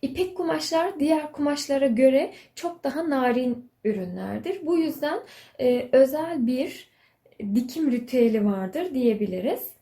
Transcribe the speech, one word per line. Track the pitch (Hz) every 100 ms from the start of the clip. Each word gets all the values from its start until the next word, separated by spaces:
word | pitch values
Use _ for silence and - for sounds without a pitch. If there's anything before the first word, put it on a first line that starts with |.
İpek | 269 269 370 -
kumaşlar | 330 311 302 320 349 339
diğer | 285 311 302
kumaşlara | 302 294 285 - 277 269
göre | 226 262 262 381 - - -
çok | 339 339
daha | 277 269 330
narin | 277 254 240 247 240 - _
ürünlerdir. | 214 190 180 180 190 208 330 381 311
Bu | 339
yüzden, | 320 - 294 359 - - - _
e, | 254 247 247
özel | 254 269 294 330 330 233
bir | 254 302 - - _ _ _ _ _ 208 208
dikim | 254 330 302
ritüeli | 240 240 254 233 220 208
vardır | 196 190 285 359
diyebiliriz. | 269 240 208 208 180 208 494 - -